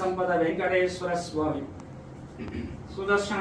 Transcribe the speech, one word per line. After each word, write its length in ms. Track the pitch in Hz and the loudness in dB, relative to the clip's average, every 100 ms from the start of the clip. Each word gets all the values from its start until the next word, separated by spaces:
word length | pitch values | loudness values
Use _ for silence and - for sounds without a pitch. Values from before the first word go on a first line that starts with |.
సంపద 280 | 185 185 180 170 | 0 2 2 4
వెంకటేశ్వర 720 | 165 175 185 185 180 - 180 175 - | 4 2 4 4 4 0 0 0 0
స్వామి. 360 | 156 151 139 - - - - - - - - - - - - - - | 0 0 0 -6 -10 -12 -14 -14 -14 -12 -10 -8 -6 -8 -8 -10 -4
సుదర్శన 440 | 190 202 - 196 | 2 4 4 0